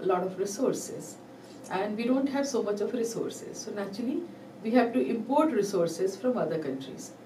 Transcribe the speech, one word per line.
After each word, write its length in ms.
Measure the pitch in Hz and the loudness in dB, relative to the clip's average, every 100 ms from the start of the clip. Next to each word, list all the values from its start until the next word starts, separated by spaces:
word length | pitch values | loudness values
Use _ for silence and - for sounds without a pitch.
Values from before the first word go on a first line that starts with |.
a 20 | |
lot 180 | 185 180 | 2 2
of 160 | 190 - | 2 -2
resources. 800 | 202 - 233 - - - - - - - - - - | -4 2 2 2 -4 -8 -10 -14 -16 -18 -18 -16 -6
And 260 | 180 208 214 | -2 -2 0
we 80 | |
don't 240 | 240 262 277 | 2 2 2
have 180 | 269 277 | 0 0
so 160 | 220 | 0
much 200 | 208 208 | 0 0
of 100 | - | 0
resources. 680 | 247 226 160 - - - - | 0 -2 -2 -4 -6 -10 -10
So 140 | - | -8
naturally, 500 | 202 196 - 233 320 349 - - - | -6 -6 -4 -2 -2 -4 -10 -16 -6
we 80 | 220 | 4
have 200 | 247 240 | 6 6
to 120 | 254 | 4
import 460 | - 220 220 285 311 | 2 0 2 4 6
resources 680 | 214 180 175 170 - 190 - | 4 2 4 2 2 -2 0
from 220 | 254 220 | 0 2
other 200 | 151 165 | 0 0
countries. 540 | 139 135 127 120 - - | -2 -4 -8 -12 -14 -16